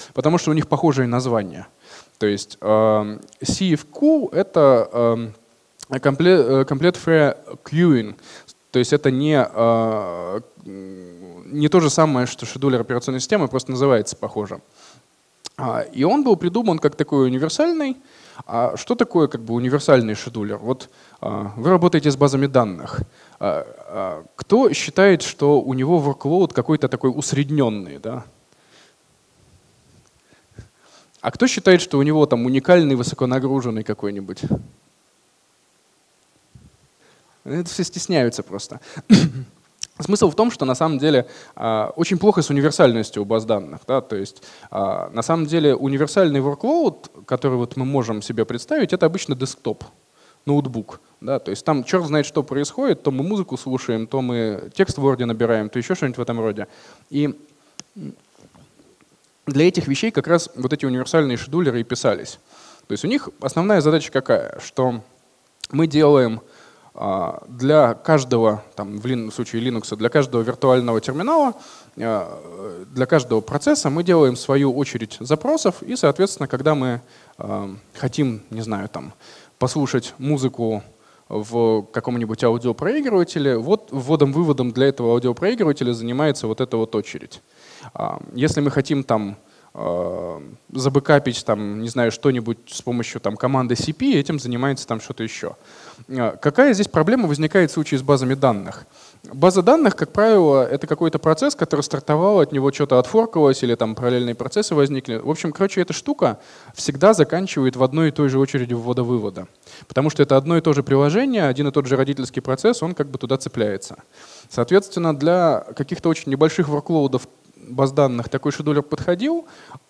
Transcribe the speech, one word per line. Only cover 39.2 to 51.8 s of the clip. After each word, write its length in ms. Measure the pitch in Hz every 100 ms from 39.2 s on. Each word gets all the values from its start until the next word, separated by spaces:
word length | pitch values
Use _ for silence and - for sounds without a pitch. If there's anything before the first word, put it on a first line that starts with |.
| 156 127 127 _ _ - - -
Смысл 320 | 151 208 190
в 40 |
том, 160 | 147 233
что 160 | - 131
на 80 |
самом 240 | 123 160 139
деле, 280 | 151 135 120 - -
а, 360 | - 113 110 107 -
очень 220 | 170 185
плохо 240 | 208 202
с 80 | 147
универсальностью 720 | 143 143 - 143 117 104 104
у 20 |
баз 220 | 101 113 110
данных. 340 | 107 78 76 -
Да? 160 | 131
То 120 | 127
есть, 280 | 104 98 - - - -
а, 380 | - 98 50 50
на 120 | 113
самом 240 | - 165 147
деле 280 | 165 147
универсальный 640 | 131 135 139 147 202 175 139
workload, 840 | 135 143 233 339 262 - - -
который 320 | - 127 139 127
вот 200 | 120 135
мы 100 | 131
можем 340 | 139 113 107
себе 240 | - 113
представить, 480 | 110 120 - 302 214
это 140 | 180 160
обычно 280 | 185 -
десктоп, 500 | 127 131 - 117 107 - _ _ _ _ _
ноутбук. 560 | - 143 135 117 101 - _ _
Да? 160 | 113 135
То 120 | -
есть 140 | 101
там 180 | - 147